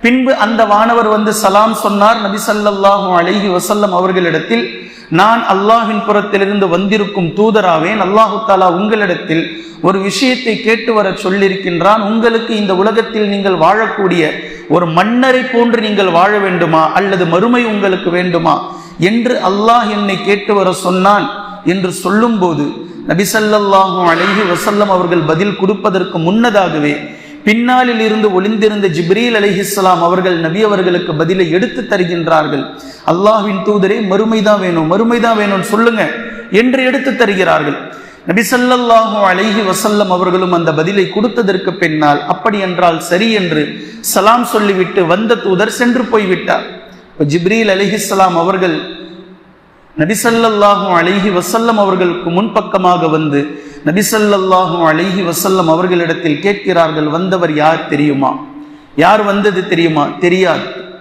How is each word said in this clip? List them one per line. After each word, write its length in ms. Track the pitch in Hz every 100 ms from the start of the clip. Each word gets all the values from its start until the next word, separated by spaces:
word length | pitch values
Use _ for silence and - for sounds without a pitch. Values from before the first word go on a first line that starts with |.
பின்பு 340 | 233 254 254 269
அந்த 300 | 208 226 220
வானவர் 420 | 208 226 233 214
வந்து 260 | 214 214
சலாம் 400 | 208 196 196 220
சொன்னார். 480 | 220 214 202 208 226
நபி 160 | 202 208 202
ஸல்லல்லாஹு 600 | 214 208 196 196 202 196 180
அலைஹி 340 | 175 202 196
வஸல்லம் 420 | 180 175 208 208
அவர்களிடத்தில், 720 | 180 185 180 175 160 160 226 - - - - -
"நான் 320 | 160 208 233 -
அல்லாஹ்வின் 580 | 190 202 226 202 214 202
புறத்திலிருந்து 640 | 208 202 202 196 208 190
வந்திருக்கும் 640 | 175 196 214 202 202 170 156
தூதராவேன், 640 | 214 214 190 160 165 214
அல்லாஹு 380 | 185 208 220 208 -
தஆலா 200 | 190 185
உங்களிடத்தில் 720 | 175 208 214 202 170 - 160 - - - -
ஒரு 180 | 170 196
விஷயத்தை 640 | 196 - 262 254 - 214
கேட்டு 320 | 214 226 220
வர 160 | 220 196
சொல்லியிருக்கின்றான், 920 | 180 190 196 196 190 190 175 180 220
உங்களுக்கு 540 | 202 226 233 226 226 220
இந்த 200 | 208 185
உலகத்தில் 520 | 202 220 220 214 208
நீங்கள் 300 | 202 196 180
வாழக்கூடிய 680 | 160 208 220 214 190 175 151 - - - -
ஒரு 160 | 160 175
மன்னரை 560 | 160 202 240 262 254
போன்று 400 | 254 233 233 226
நீங்கள் 280 | 214 202 190
வாழ 280 | 165 190 208
வேண்டுமா, 540 | 196 180 170 160 156
அல்லது 340 | 180 196 190 175
மறுமை 380 | 170 226 240 233
உங்களுக்கு 440 | 208 196 185 175
வேண்டுமா 460 | 175 180 170 165 147 - - - -
என்று 400 | 170 226 233 240 180
அல்லாஹ் 420 | 202 220 240 214
என்னை 320 | 208 202 190
கேட்டு 300 | 180 202 202
வர 180 | 202 185
சொன்னான்" 540 | 180 180 185 185 202 160 - - - -
என்று 260 | 190 185
சொல்லும்போது, 760 | 170 180 208 233 220 180 156 147 - - - -
நபி 180 | 160 196
ஸல்லல்லாஹு 640 | 220 214 214 202 196 190 185 170
அலைஹி 380 | 165 185 202 202
வஸல்லம் 420 | 175 - 208 208 185
அவர்கள் 240 | 180 175
பதில் 380 | 151 160 202 190
கொடுப்பதற்கு 600 | 185 202 214 190 180 175
முன்னதாகவே 760 | 165 214 233 202 180 156 147 147 - - - -
பின்னாளில் 560 | - 220 240 254 254 226
இருந்து 420 | 220 214 214 185
ஒளிந்திருந்த 460 | 196 220 214 208 196
ஜிப்ரீல் 500 | 156 170 202 240 226
அலைஹிஸ்ஸலாம் 640 | 202 185 196 - 190 175
அவர்கள் 340 | 170 185 185 170
நபி 260 | 160 180
அவர்களுக்கு 500 | 214 202 180 175 180
பதிலை 380 | 151 165 190 175
எடுத்து 300 | 170 226 - 208
தருகின்றார்கள். 720 | 202 175 175 160 160 147 143 - - - - -
"அல்லாஹ்வின் 540 | 165 202 220 202 196 170
தூதரே, 320 | 208 190 226 202
மறுமைதான் 500 | 196 226 226 208 208
வேணும், 320 | 185 165 156
மறுமைதான் 460 | 190 233 240 226 220
வேணும்னு 300 | 208 196 165
சொல்லுங்க" 360 | 208 233 226 170 - - - -
என்று 320 | 185 254 262
எடுத்து 320 | 254 277 269 208
தருகிறார்கள். 600 | 226 196 175 156 147 135 - - - - -
நபி 160 | 185 226
ஸல்லல்லாஹு 640 | 254 247 254 240 226 220 208
அலைஹி 380 | 196 180 214 202
வஸல்லம் 460 | 196 185 220 208 202
அவர்களும் 440 | 180 185 185 185
அந்த 220 | 175 165
பதிலை 360 | 156 165 202 185
கொடுத்ததற்கு 640 | 208 226 240 196 185 -
பின்னால், 500 | 175 170 156 151 143 -
"அப்படி 340 | - 226 208
என்றால் 400 | 185 175 180 165
சரி" 320 | - 175 226
என்று 320 | 214 180 151 147 - - -
சலாம் 420 | - - 202 240
சொல்லிவிட்டு 600 | 233 220 208 190 180 - 170
வந்த 300 | 180 220 226
தூதர் 420 | 214 180 220 -
சென்று 260 | 240 240 240
போய்விட்டார். 600 | 220 196 175 - - - - - - -
இப்ப 140 | - 147
ஜிப்ரீல் 460 | 160 175 220 214 190
அலைஹிஸ்ஸலாம் 600 | 196 208 - 190 190 170
அவர்கள் 400 | 170 190 185 160 - - - - - - - - _ _ - -
நபி 200 | 156 214
ஸல்லல்லாஹு 600 | 240 233 233 208 202 202 190 175
அலைஹி 300 | 170 196 196
வஸல்லம் 500 | 180 175 226 233 220 202
அவர்களுக்கு 440 | 185 180 170 170
முன்பக்கமாக 800 | 175 220 226 208 196 180 180 165
வந்து 320 | 156 156 143 143 - - -
நபி 180 | 147 180 214
ஸல்லல்லாஹு 640 | 220 208 202 190 185 185 170 165
அலைஹி 360 | 156 185 185
வஸல்லம் 440 | 175 170 196 190 165
அவர்களிடத்தில் 720 | 160 180 175 170 165 165 143
கேட்கிறார்கள், 680 | 196 202 196 175 160 156 151
"வந்தவர் 460 | 156 185 185 170
யார் 340 | 151 151 165 156
தெரியுமா? 440 | 147 147 139 131 - - - - - - -
யார் 280 | 170 214
வந்தது 440 | 208 202 202 185 180
தெரியுமா?" 400 | 165 165 156 143 -
தெரியாது. 460 | 175 180 180 147 - - - -